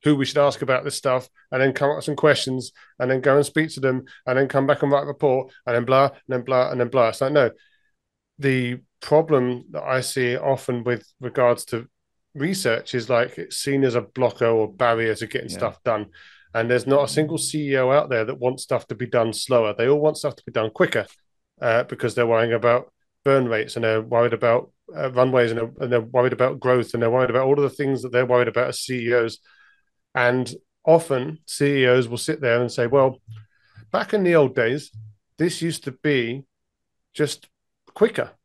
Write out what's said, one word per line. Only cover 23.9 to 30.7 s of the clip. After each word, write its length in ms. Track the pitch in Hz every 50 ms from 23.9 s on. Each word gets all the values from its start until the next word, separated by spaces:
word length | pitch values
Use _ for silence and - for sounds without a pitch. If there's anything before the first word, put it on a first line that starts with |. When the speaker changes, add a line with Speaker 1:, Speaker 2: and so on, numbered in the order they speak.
| 110 110
Speaker 1:
worried 320 | 110 120 120 117 120 120 117
about, 380 | 110 - 120 117 123 - - _ _ _ - 175
uh, 140 | 151 147 131
runways, 400 | 127 123 127 131 127 127 120 113
and 80 | 113 117
they're, 140 | 113 113 135 -
and 120 | 135 123 123
they're 80 | 120
worried 320 | 110 113 123 127 123 127 123
about 280 | - 127 131 143 135
growth, 340 | - 127 127 123 117 - -
and 80 | 120 117
they're 80 | 117
worried 200 | 117 127 127 120
about 160 | 113 127 131
all 120 | 135 143 143
of 40 | 143
the 140 | 131 131
things 260 | - 147 135 135 123 113
that 100 | 127 117
they're 120 | 123 131
worried 240 | 120 123 123 123 117
about 200 | 107 123 127 135
as 120 | 123 -
C 280 | - - 127 123 117 117
E 60 | 117
Os. 240 | 123 117 113 110 - _ _ _ _ _ _ _ _ _ _ _ _ _ _ _
And 400 | 131 123 123 123 127 123 120 120 - _ _